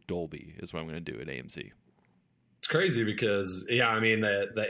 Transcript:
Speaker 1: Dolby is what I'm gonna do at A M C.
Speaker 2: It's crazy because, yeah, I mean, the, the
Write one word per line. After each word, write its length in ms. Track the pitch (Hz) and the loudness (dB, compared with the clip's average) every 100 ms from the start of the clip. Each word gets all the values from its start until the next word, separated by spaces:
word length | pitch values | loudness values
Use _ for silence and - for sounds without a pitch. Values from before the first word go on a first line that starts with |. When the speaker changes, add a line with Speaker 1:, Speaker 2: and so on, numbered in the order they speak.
| - | -6
Speaker 1:
Dolby 480 | 87 82 76 80 78 | -6 -4 -10 -14 -14
is 160 | - | -10
what 60 | 85 | -8
I'm 60 | 80 | -6
gonna 140 | 80 | -8
do 180 | 82 57 | -8 -8
at 80 | 71 | -8
A 40 | |
M 160 | 65 64 | -8 -8
C. 240 | - - - _ _ _ _ _ _ _ - | -10 -12 -16 _ _ _ _ _ _ _ -8
Speaker 2:
It's 100 | - | 0
crazy 360 | 156 190 120 | 2 4 2
because, 600 | 110 107 110 101 98 92 - | 2 2 2 2 0 -4 0
yeah, 180 | 120 117 | 4 4
I 120 | 110 | 4
mean, 200 | 110 110 | 4 4
the, 280 | 107 101 101 | 4 2 0
the 100 | 107 107 | -2 2